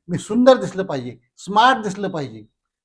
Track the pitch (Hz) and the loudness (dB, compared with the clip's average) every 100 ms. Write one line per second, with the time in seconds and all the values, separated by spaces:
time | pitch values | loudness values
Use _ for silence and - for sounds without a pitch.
0 | - 165 - 220 254 240 190 185 185 143 | -10 -8 -4 2 6 4 2 -6 -6 -6
1 | 120 110 _ _ - 208 247 247 208 196 | -10 -14 _ _ -4 4 4 4 -2 -8
2 | 196 170 131 110 107 _ _ _ | -8 -8 -10 -12 -20 _ _ _